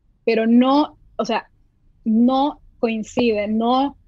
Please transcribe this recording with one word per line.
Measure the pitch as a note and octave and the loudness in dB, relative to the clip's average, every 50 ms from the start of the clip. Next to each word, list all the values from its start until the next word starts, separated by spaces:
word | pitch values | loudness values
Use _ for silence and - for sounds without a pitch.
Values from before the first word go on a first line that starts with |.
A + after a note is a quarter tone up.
| _ _ _ _ _ | _ _ _ _ _
pero | A3+ A3+ A3 A3+ | -2 -2 0 2
no, | A3+ A#3 A#3+ B3+ C4 C#4 D4 D4+ - - _ _ _ _ | 2 4 4 4 4 2 2 0 -2 -6 _ _ _ _
o | - A#3 | -8 -6
sea, | - A3+ - - _ _ _ _ _ _ _ _ _ _ _ - | -4 -4 -6 -8 _ _ _ _ _ _ _ _ _ _ _ -4
no | A3+ G#3+ A3+ A#3+ B3 C4 C4 C#4 D4 D4 - - - _ _ | -2 0 2 2 2 2 0 0 -2 -4 -8 -16 -20 _ _
coincide, | B3 A3+ A3+ A3 G#3 - - B3 A#3+ A#3 G#3+ G#3 G3+ G#3+ | -4 -4 -4 -6 -8 -6 -4 -2 0 0 0 -2 -4 -4
no | A3 A3 A3+ A#3 B3+ C4 C#4 C#4+ - _ _ | -4 -2 0 0 0 0 -2 -4 -6 _ _